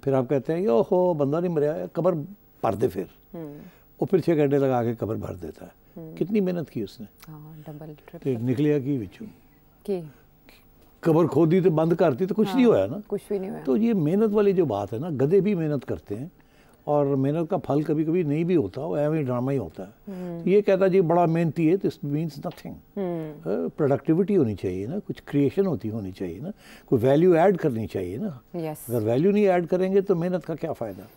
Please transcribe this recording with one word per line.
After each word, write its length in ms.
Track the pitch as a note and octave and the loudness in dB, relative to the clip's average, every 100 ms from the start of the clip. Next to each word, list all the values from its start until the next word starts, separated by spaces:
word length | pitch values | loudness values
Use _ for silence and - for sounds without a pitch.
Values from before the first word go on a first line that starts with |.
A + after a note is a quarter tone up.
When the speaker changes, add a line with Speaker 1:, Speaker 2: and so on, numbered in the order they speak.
Speaker 1:
फिर 100 | C#3 | 2
आप 140 | C3 B2 | 0 2
कहते 240 | C#3+ A#2+ | -2 0
हैं, 80 | E3 | -2
"यो 220 | G#3 A#3 | 2 2
हो, 320 | G3 F#3 F3+ | 4 2 2
बंदा 260 | E3 C#3 D3+ | 2 0 0
नहीं 140 | F3+ | 0
मरा, 320 | D#3+ D3 E3+ F3+ - | 0 0 -2 -6 -2
कब्र 160 | E3+ E3+ D#3 G3+ _ _ | 0 0 -6 -14 _ _
भर 100 | - | -4
दे 140 | G2 A#2+ | 0 -2
फिर।" 200 | - E2+ _ _ | -2 -10 _ _
Speaker 2:
हम्म। 220 | F3 D#3 D3 F3+ _ _ _ | -14 -14 -14 -20 _ _ _
Speaker 1:
वो 60 | D3+ | 0
फिर 140 | F#3 | 2
छः 140 | - | 2
घंटे 240 | D#3+ C#3+ C#3 | 2 4 4
लगा 240 | C3+ B2 | 2 2
के 120 | A#2 | 0
कब्र 200 | A2+ G2+ | -2 -4
भर 200 | A2 F#2+ | -4 -6
देता 300 | F#2 E2 - | -10 -12 -14
है। 80 | F2+ _ _ - | -20 _ _ -18
Speaker 2:
हम्म। 200 | D#3+ E3 | -18 -6
Speaker 1:
कितनी 240 | F3 G#3+ | -2 0
मेहनत 280 | F#3 F3 D3 | 0 -4 -6
की 140 | - | -8
उसने? 240 | G2 - G#2+ _ - | -8 -10 -20 _ -20
Speaker 2:
हाँ, 360 | D3+ D3+ D#3 D3+ | -20 -20 -18 -16
डबल, 180 | D3 D#3 | -16 -16
Speaker 1:
तो 320 | D3+ - E3+ | -18 -20 -8
Speaker 2:
ट्रिपल। 240 | C#3+ A#2+ | -4 -2
Speaker 1:
निकलिया 360 | B2 A#2+ D3+ D3 | -2 0 2 0
की 200 | B2+ C#3 | 0 -4
विचों? 280 | F#2+ - A3 - _ _ _ _ - | -6 -12 -18 -18 _ _ _ _ -8
Speaker 2:
की? 220 | F#3+ D#3 - _ _ - - _ _ _ _ | -8 -8 -20 _ _ -20 -20 _ _ _ _
Speaker 1:
कब्र 220 | - D#3 E3 | 2 4 4
खोदी 340 | C#3+ E3 F#3 | 4 4 4
तो 100 | F3+ | 4
बंद 240 | D3+ D#3+ | 2 0
करती 320 | E3+ F3 B2 F#3 | 2 2 2 -2
तो 80 | |
कुछ 200 | G#3+ G3+ | 0 0
नहीं 100 | A3+ | 4
Speaker 2:
हाँ, 80 | A#3+ | 4
Speaker 1:
होया 140 | D#3+ F#3+ | 4 2
ना। 160 | E3 - | -4 -8
Speaker 2:
कुछ 120 | G3+ - | -10 -6
भी 80 | G3+ | -6
नहीं 120 | F#3+ | -6
होया। 120 | A#3 | -8
Speaker 1:
तो 140 | C4+ B3 | -2 2
ये 180 | A#3 | 2
मेहनत 360 | G#3+ D3+ G3 A3 | 2 2 2 2
वाली 220 | G#3 G3+ | 2 2
जो 140 | F#3+ D#3 | 2 2
बात 260 | G2+ G2+ | 0 -4
है 60 | A2 | -6
ना, 120 | E3+ | -6
गधे 300 | C3+ C#3 G3 | 0 4 4
भी 140 | F#3 | 4
मेहनत 300 | G3 D#3 D3 | 0 -2 -4
करते 300 | - - - | -4 -10 -8
हैं 180 | A#2 D#3 _ _ _ _ _ - | -10 -10 _ _ _ _ _ -2
और 200 | D3 C#3+ | 0 2
मेहनत 440 | C#3 C3+ D#3 D#3+ | 0 0 0 -2
का 80 | F#3 | -4
फल 240 | - C#3+ | 0 -2
कभी-कभी 420 | D3+ D3+ D#3 F3 | 0 0 0 0
नहीं 200 | D#3 C#3+ | 0 0
भी 100 | E3+ | 2
होता, 260 | F3+ G2+ B2 | 2 0 -4
वो 180 | D#3 E3+ | -6 -2
ऐवें 260 | D3 D#3+ | 0 -2
ड्रामा 260 | C3 B2 B2+ | -2 -2 -2
ही 80 | C#3 | -2
होता 240 | G#2 - | -4 -10
है। 320 | - - - | -16 -16 -14
Speaker 2:
हम्म। 300 | F#3 F3+ E3+ | -12 -10 -4
Speaker 1:
तो 60 | E3 | 2
ये 100 | G3+ | 4
कहता 280 | G#3 F#3+ F#3+ | 4 4 4
जी 120 | F#3 | 4
बड़ा 260 | E3 F3 E3+ | 4 4 4
मेहनती 400 | D#3+ E3+ D#3 D#3 | 2 0 2 2
है, 100 | F#3+ | 2
तो 120 | F#3+ | -2
it 60 | |
means 380 | - C#3+ D3 E3 | -6 -6 -4 -6
nothing। 320 | D3 D#3+ - E3+ | -8 -12 -12 -16
Speaker 2:
हम्म। 680 | D#3 - - F#3 E3+ D#3 | -16 -14 -8 -6 -6 -8
Speaker 1:
अ, 360 | D3+ D#3+ A3 D#3+ | -10 -6 -4 -6
प्रोडक्टिविटी 680 | - D3 A#2 - D#3+ F#3+ | -2 0 2 2 2 2
होनी 200 | G3+ B2 | 2 2
चाहिए 320 | G2+ G2 F#2 G#2 | 0 -4 -4 -6
ना, 120 | F#3+ | -8
कुछ 240 | - - - | -8 -14 -4
क्रिएशन 400 | C#3+ C#3 - G3 | 0 0 2 -2
होती 220 | C3 A2 | -2 -4
होनी 240 | A2+ F#2+ | -6 -8
चाहिए 280 | F#2 F#2 F2 | -8 -10 -8
ना, 120 | D#3 - - - - | -12 -14 -20 -20 0
कोई 100 | B2+ | 2
वैल्यू 360 | B2+ C#3+ F3+ | 4 6 6
ऐड 220 | E3 F3+ F#3 | 6 4 4
करनी 300 | D#3+ A2+ G#2+ | 0 -2 -4
चाहिए 320 | G2 F2+ G2+ | -6 -6 -6
ना। 220 | G#3 C3 _ F3 | -8 -10 _ -10
Speaker 2:
यस। 300 | D#3+ D3+ - | -8 -10 -4
Speaker 1:
अगर 100 | A#2 | -2
वैल्यू 340 | G#2+ B2 F3+ | 0 2 2
नहीं 140 | G3+ G3+ | 4 4
ऐड 200 | F3+ E3+ | 2 0
करेंगे 340 | F3+ F#3 G3 | -2 2 0
तो 140 | F#3+ | 2
मेहनत 300 | F3 F3 F3+ | 0 0 -4
का 100 | - | -6
क्या 180 | D#3+ E3 | -8 -6
फ़ायदा? 360 | B2 A2+ F#2+ G#2 | -6 -8 -10 -18